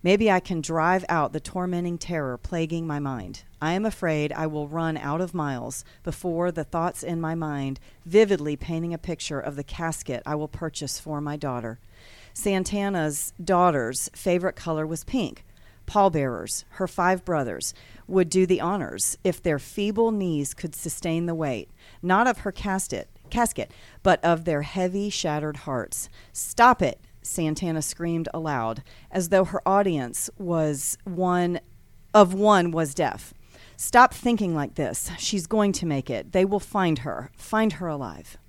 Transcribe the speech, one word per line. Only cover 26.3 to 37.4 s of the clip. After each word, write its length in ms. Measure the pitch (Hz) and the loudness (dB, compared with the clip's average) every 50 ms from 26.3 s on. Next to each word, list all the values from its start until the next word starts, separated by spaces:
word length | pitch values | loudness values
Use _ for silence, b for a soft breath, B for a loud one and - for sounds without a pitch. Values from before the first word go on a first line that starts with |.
| B | B
"Stop 480 | - - - - - 233 254 247 - | -10 -8 -6 4 8 8 8 8 6
it," 180 | 185 131 - - - - - - | 2 0 0 -4 -18 -20 -20 -16
Santana 600 | - - - - 165 156 156 - 190 170 160 156 147 | -12 -8 -4 -2 0 0 0 -2 -2 -2 -2 -2 -4
screamed 440 | - - - 170 170 170 165 156 - - | -4 -6 -4 -4 -2 -2 -2 -2 -4 -6
aloud, 480 | 160 160 156 143 127 113 113 113 123 B B B B B B | -4 -4 -2 -2 -2 -2 -2 -4 -6 B B B B B B
as 180 | - 190 180 165 | -4 -4 0 4
though 160 | 196 190 190 | 4 4 4
her 160 | 165 190 - - | 4 0 -2 0
audience 640 | - 190 202 202 196 165 143 127 117 - - - - - - | 2 2 4 4 2 0 0 -2 -4 -6 -6 -8 -8 -8 -8
was 580 | 202 175 170 160 156 151 147 139 - - - - - | -4 -2 0 2 2 0 0 -2 -4 -6 -6 -6 -8
one, 560 | 196 180 175 185 180 180 180 175 175 175 - _ - - - - _ - - - - - | -8 -4 0 0 2 2 2 2 0 -2 -4 _ -12 -20 -20 -20 _ -20 -20 -16 6 8
of 180 | 214 202 175 190 | 10 10 10 6
one 380 | 190 208 214 208 185 175 175 | 2 4 6 6 6 4 2
was 240 | 160 165 160 143 139 | 0 -2 -2 -2 0
deaf. 380 | - 156 123 - 107 - - - - B B B B B B B | -2 -2 -2 -2 -8 -14 -18 -20 -20 B B B B B B B
"Stop 340 | B - - - 359 359 - | B -8 4 8 8 8 8
thinking 440 | - - - 240 240 202 208 180 165 | 6 -2 0 0 0 2 0 0 0
like 180 | 151 143 - - | -2 -2 -4 -4
this. 380 | - 143 98 - - - - 170 - | -4 -4 -4 -4 -6 -8 -8 -8 -6
She's 260 | - - 220 196 160 | -4 -2 -2 -2 -2
going 260 | 170 220 220 208 202 185 | 0 2 2 2 2 2
to 120 | - 180 | 0 -2
make 240 | 165 143 135 127 - | -2 -2 -2 -2 -4
it. 220 | 127 104 - - | -6 -6 -6 0
They 140 | - 185 190 | 2 2 4
will 140 | 196 202 202 | 4 2 -2
find 400 | - - - 202 185 170 156 131 | -4 -2 0 2 2 2 2 0
her, 300 | - 143 98 - 135 - _ | -2 -6 -6 -8 -8 -12 _
find 360 | - | -18